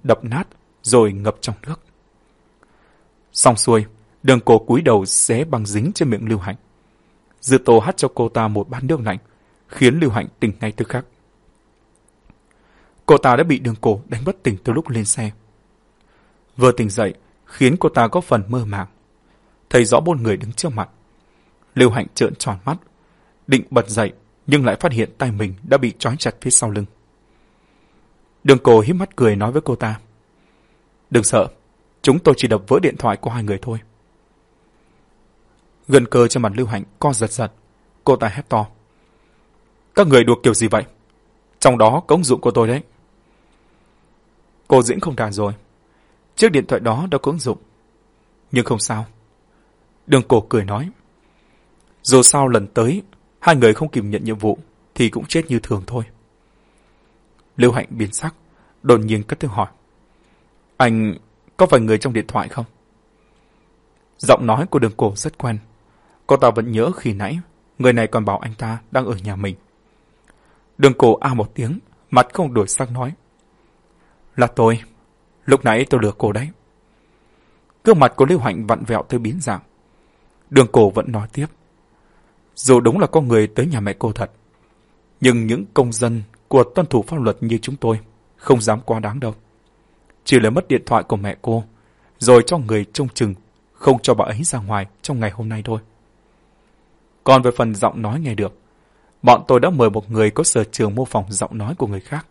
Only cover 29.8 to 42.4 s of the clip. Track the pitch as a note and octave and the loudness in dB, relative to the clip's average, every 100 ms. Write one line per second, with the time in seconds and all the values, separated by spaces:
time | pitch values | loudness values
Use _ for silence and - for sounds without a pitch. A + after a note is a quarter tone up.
29.8 | A2+ G#2+ _ _ _ _ _ _ _ _ | -6 -8 _ _ _ _ _ _ _ _
30.8 | _ _ - A#2 G#2+ A#2 A2+ - _ _ | _ _ -2 0 2 0 -2 -6 _ _
31.8 | _ _ - D3 E3+ C3 B2+ A2 - C#3+ | _ _ 0 2 2 2 0 -2 0 0
32.8 | E3 - B2 G2+ - A#2 G#2 F#2+ - A2+ | 0 -2 -4 -4 -6 -8 -6 -8 -8 -12
33.8 | - _ _ _ _ _ _ _ _ _ | -14 _ _ _ _ _ _ _ _ _
34.8 | _ _ _ _ _ _ _ _ _ _ | _ _ _ _ _ _ _ _ _ _
35.8 | - C3+ A#2+ B2 A#2+ C3 A#2 G#2 A#2+ A2 | 2 4 6 4 2 2 -2 -2 -4 -6
36.8 | - - D3+ C3 A2 - A2 _ _ _ | -10 -4 -2 -2 -4 -6 -8 _ _ _
37.8 | _ _ - B2+ A2+ G#2 - A#2 G#2+ _ | _ _ 0 2 0 -6 -4 -4 -4 _
38.8 | _ _ _ _ _ _ _ _ _ _ | _ _ _ _ _ _ _ _ _ _
39.8 | _ - F#3 C3 A#2 A#2 B2+ G#2+ A2+ G#2+ | _ 0 6 6 6 2 2 0 0 -2
40.8 | - _ _ _ _ _ _ - C#3 A#2+ | -4 _ _ _ _ _ _ 0 2 6
41.8 | A2 C#3 - D#3 C#3+ A#2 | 4 4 2 0 2 0